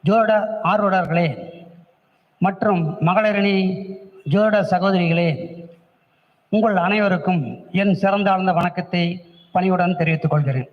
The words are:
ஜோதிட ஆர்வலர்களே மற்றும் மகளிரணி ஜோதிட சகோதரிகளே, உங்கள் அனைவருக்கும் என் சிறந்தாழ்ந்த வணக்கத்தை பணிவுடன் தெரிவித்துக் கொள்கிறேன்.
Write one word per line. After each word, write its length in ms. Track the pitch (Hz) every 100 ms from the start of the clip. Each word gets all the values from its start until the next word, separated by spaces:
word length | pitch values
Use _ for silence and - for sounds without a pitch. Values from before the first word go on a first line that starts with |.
ஜோதிட 300 | 151 220 220 214 - - 170
ஆர்வலர்களே 580 | 208 202 185 170 165 165 - - - - - _ _ _ _ _ _
மற்றும் 400 | 185 190 214 185 156 - 160
மகளிரணி 460 | 190 214 202 202 196 190 165 - - - - -
ஜோதிட 260 | 185 214 208 190
சகோதரிகளே, 560 | 180 190 190 170 165 170 143 - - - - _ _ _ _ _ _ _
உங்கள் 260 | 208 220 196 175
அனைவருக்கும் 540 | 208 202 180 - 175 123 117 - 185
என் 120 | 202 180
சிறந்தாழ்ந்த 520 | 196 202 196 190 190 170
வணக்கத்தை 460 | 175 180 175 180 170 180 - - _
பணிவுடன் 420 | - 185 180 175 175
தெரிவித்துக் 340 | 160 160 156
கொள்கிறேன். 340 | 147 139 131 123